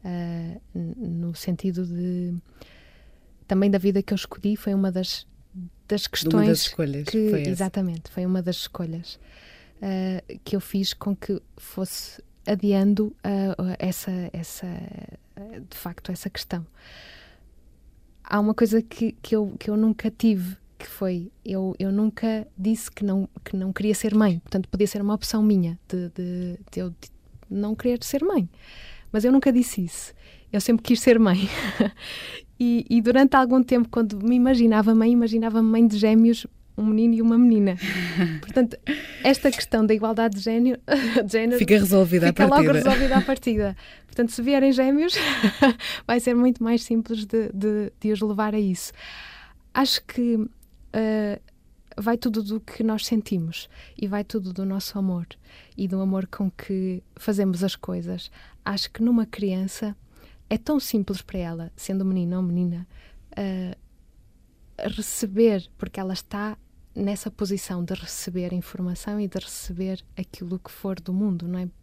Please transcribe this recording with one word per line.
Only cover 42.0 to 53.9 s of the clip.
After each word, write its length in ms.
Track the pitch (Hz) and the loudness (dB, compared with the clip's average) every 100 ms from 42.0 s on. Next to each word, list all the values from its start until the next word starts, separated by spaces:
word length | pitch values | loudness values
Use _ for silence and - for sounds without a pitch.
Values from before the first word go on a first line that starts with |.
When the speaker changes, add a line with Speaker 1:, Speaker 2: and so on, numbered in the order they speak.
| 185 180 170 | 6 4 4
Speaker 2:
à 20 | |
Speaker 1:
fica 140 | 170 | 4
logo 120 | 220 285 | 6 6
Speaker 2:
partida. 80 | 311 - 262 | 6 4 4
Speaker 1:
resolvida 260 | 262 269 262 | 4 4 4
à 20 | |
partida. 540 | - 269 - 220 202 190 - - - | 2 0 0 0 -2 -4 -14 -20 -14
Portanto, 260 | - 233 | -2 -2
se 100 | - | 0
vierem 300 | 240 277 269 | 2 4 4
gêmeos, 420 | 254 262 285 339 381 302 269 214 - | 4 4 4 2 0 -2 2 0 4
<laughs> 440 | 277 233 - - - | 4 4 -6 -10 0
vai 120 | 240 | 0
ser 140 | 233 | 2
muito 280 | 240 247 240 | 4 4 2
mais 200 | 226 233 | 0 0
simples 420 | - 226 226 226 208 | 2 -2 0 -6 -2
de, 240 | 226 214 | -2 -2
de, 400 | 196 214 214 208 - | -2 -2 -2 -4 -4
de 120 | 214 | -2
os 80 | 208 | 0
levar 340 | 214 208 214 | -2 -2 -2
a 40 | 214 | 0
isso. 320 | 202 180 - - - - - - - - _ | 0 -2 -6 -14 -18 -18 -18 -20 -20 -20 _
Acho 300 | - 269 - | 0 0 0
que, 440 | - - 240 226 214 - _ _ - | -4 -2 0 0 -2 -8 _ _ -8
eh, 480 | 220 220 214 208 202 _ _ _ _ _ - | -4 0 0 -2 -6 _ _ _ _ _ -6
vai 200 | 208 233 | -2 0
tudo 240 | 247 220 | 0 -2
do 160 | 202 220 | -4 -6
que 220 | - - | -8 -4
nós 240 | 220 220 - | -2 -2 0
sentimos 600 | 226 - 190 165 165 - - - | -2 0 -4 -4 -8 -14 -20 -20